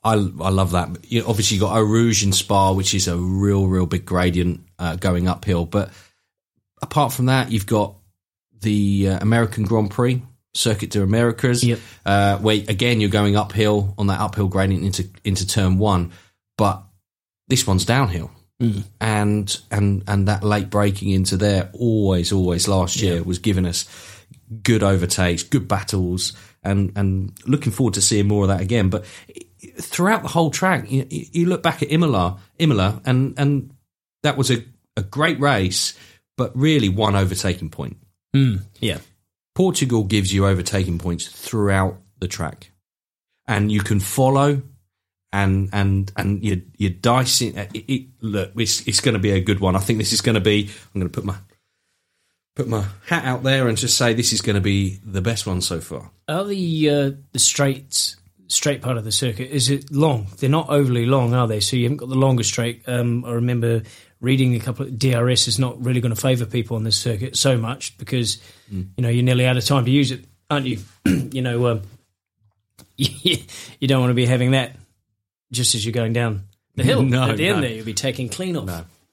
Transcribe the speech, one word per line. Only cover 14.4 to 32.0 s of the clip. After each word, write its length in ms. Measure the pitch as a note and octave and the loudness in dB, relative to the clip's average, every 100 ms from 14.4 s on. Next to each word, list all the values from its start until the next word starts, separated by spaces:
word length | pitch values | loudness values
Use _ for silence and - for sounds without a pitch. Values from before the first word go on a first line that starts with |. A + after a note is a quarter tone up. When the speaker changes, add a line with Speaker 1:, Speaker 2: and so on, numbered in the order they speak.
| F#2+ | 0
Speaker 1:
gradient 360 | F#2+ G2 F#2 | 2 0 0
into, 260 | G2 F#2+ F#2+ - | -2 -4 -8 -6
into 240 | G#2+ F#2 F#2+ | -4 -2 -2
turn 300 | A2 F#2 F#2+ | 0 2 2
one, 320 | G#2+ F2+ E2+ - _ _ _ - | 2 2 -2 -10 _ _ _ 0
but 260 | G2+ - - _ _ _ _ _ _ | 0 0 -12 _ _ _ _ _ _
this 180 | B2+ | -2
one's 200 | - F#2 | 2 0
downhill. 460 | E2+ B2+ B2 F2 C2 - _ _ | 2 2 2 -2 -8 -16 _ _
Speaker 2:
Mm. 240 | A#2 G2+ G2 _ | -2 -2 -8 _
Speaker 1:
And, 580 | A2 G#2+ G#2 G#2 G2+ - - | -2 0 0 0 -2 -8 -4
and, 340 | G#2 G2+ G2 F#2+ | 0 2 0 0
and 200 | G2+ F#2+ | 0 2
that 120 | G2 | 0
late 280 | G#2 G#2 G2 | 0 -2 0
braking 400 | G#2 G2+ G2 G2 | 0 0 0 0
into 260 | F#2+ F#2 | 0 0
there 340 | F#2 G#2 F#2+ - | 0 2 2 -2
always, 580 | - A#2+ A2 G2 F2+ E2+ | -2 0 2 2 2 0
always 380 | G2 F2+ F2 G2+ | 0 0 0 2
last 320 | F#2+ F2 - | 2 0 -2
year 140 | G2 | -2
Speaker 2:
Yeah. 60 | E2+ | -2
Speaker 1:
was 180 | F2 F2+ | -4 -2
giving 260 | G#2+ F#2+ | 0 0
us 200 | F2+ E2+ - - - - _ - _ A2 | 0 -4 -8 -16 -20 -20 _ -20 _ -4
good 180 | G2+ A2 | 0 2
overtakes, 640 | G2 F#2+ F2 - F2+ E2+ | 4 2 0 0 0 0
good 240 | - B2 F#2+ | 0 -2 0
battles, 640 | G2 - G2 F2+ F2+ - - - _ | -4 -2 -2 0 -2 -6 -10 -20 _
and, 300 | G2 G2 F#2+ | -2 0 0
and 380 | G2+ G2 F#2+ G2 - | 0 0 0 -4 -8
looking 280 | - C3+ A#2+ | -2 0 0
forward 220 | G#2 B2 | 0 0
to 60 | G2+ | 2
seeing 280 | - G#2+ G2+ | 2 2 2
more 140 | G#2 | 2
of 40 | G2 | 2
that 140 | F#2+ | 2
again. 280 | F#2+ A#2 F#2+ | 0 2 2
But 140 | G2 - - - - - _ - - | 0 -6 -20 -20 -20 -20 _ -20 -16
throughout 400 | - - F#3+ G#3+ | -8 -2 0 0
the 80 | C3+ | 0
whole 220 | E3 D#3+ | 0 0
track, 380 | - F#3+ E3+ G#2 | 0 0 0 0
you, 160 | C3+ - | -4 -2
you 380 | - - E3+ F3 | -10 -6 0 0
look 160 | F#3 | 2
back 200 | E3+ - | 0 0
at 80 | - | 0
Imola, 480 | D#3+ | 2